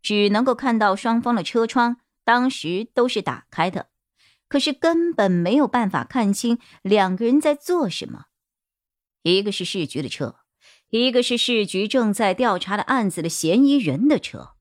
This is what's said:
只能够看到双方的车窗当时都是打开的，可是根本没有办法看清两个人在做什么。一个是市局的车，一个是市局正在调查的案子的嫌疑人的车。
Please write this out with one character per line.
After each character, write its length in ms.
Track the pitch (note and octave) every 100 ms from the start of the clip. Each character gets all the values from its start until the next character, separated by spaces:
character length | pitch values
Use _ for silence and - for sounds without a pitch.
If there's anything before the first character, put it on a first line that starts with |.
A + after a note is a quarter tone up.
只 300 | - G#3+ G#3
能 120 | G#3
够 120 | B3+
看 240 | - C4+ A3+
到 180 | G#3+ G3
双 240 | A3+ A#3
方 140 | A#3+
的 80 | A#3
车 240 | E3 A#3 A3+
窗 320 | C4 A#3+ A#3+ _ _
当 240 | - A#3+ B3+
时 400 | - D#3+ F3+ A3+
都 120 | - B3
是 140 | A3+
打 260 | F#3 B2 _
开 200 | - E3
的， 200 | G3 - _ _ _ _ _ _
可 100 | C#4+
是 140 | D4+
根 400 | C#4 E4 E4 E4+
本 180 | D#4+ G3+
没 260 | F3+ E3+ C4
有 120 | C4+
办 220 | B3 G#3+
法 140 | E3
看 280 | - C4+ G#3
清 260 | G3 A#3 A#3+ - -
两 340 | F#3+ G#3 F#3+
个 120 | F#3 A#3
人 120 | C#4
在 160 | D4+
做 320 | D4 - F4+ A3+
什 200 | - -
么。 220 | - - _ _ _ _ _ _ _ _ _
一 200 | D#3+ F#3
个 100 | G#3
是 140 | G3 F3
市 200 | G3 D3+
局 140 | C#3
的 80 | C#3
车， 280 | - A#2 - _ _ _ _ _
一 240 | A3+ B3+
个 100 | B3
是 140 | B3 A#3+
市 300 | - A#3 G#3
局 200 | F#3 G#3
正 240 | C4 A3
在 220 | G3 G#3
调 260 | F#3+ B3 F3+
查 160 | F#3+
的 80 | G#3
案 260 | - C4 G#3
子 100 | F3
的 80 | D#3+
嫌 340 | - D#3+ G3
疑 140 | C#4 C#4+
人 320 | F#3 C3+ C4
的 100 | D4
车。 360 | - - - _